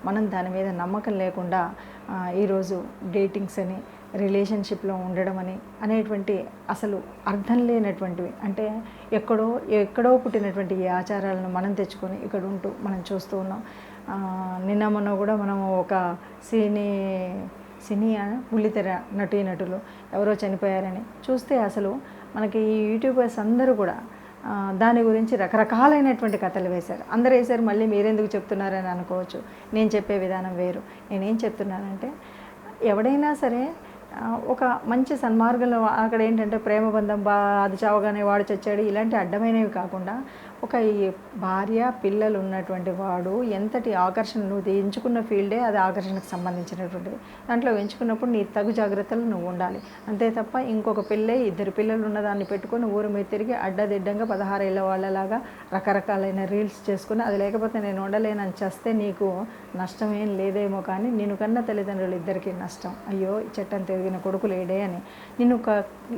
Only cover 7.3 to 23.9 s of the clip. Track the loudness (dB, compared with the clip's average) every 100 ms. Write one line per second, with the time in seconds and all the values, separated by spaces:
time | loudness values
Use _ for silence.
7.3 | -2 2 4 4 4 2 0 -4 -4 -6
8.3 | -6 -4 -2 -2 -4 -8 -14 -2 -2 2
9.3 | 2 2 0 2 2 2 4 6 6 4
10.3 | 0 0 -2 -2 0 0 0 0 -2 -2
11.3 | -2 -2 -2 -2 -2 -4 -4 -8 -6 -6
12.3 | -4 -4 -4 -6 -6 -4 -4 -4 -6 -4
13.3 | -4 -4 -6 -10 -16 -18 -14 -8 -6 -4
14.3 | -4 -4 -4 0 2 2 2 0 0 2
15.3 | 0 0 0 0 0 2 0 0 -4 -10
16.3 | -20 -2 2 2 2 0 -2 -2 -2 -4
17.3 | -6 -10 -12 -18 -14 -4 2 2 2 0
18.3 | -4 -2 2 2 2 0 -2 -4 -4 0
19.3 | 0 0 -2 -4 -6 -8 -16 -6 0 2
20.3 | 2 0 0 2 0 -2 -4 -8 -8 -2
21.3 | -2 2 2 2 0 -2 -2 -8 -16 -10
22.3 | -2 0 2 2 2 2 2 2 4 2
23.3 | 2 2 4 4 4 2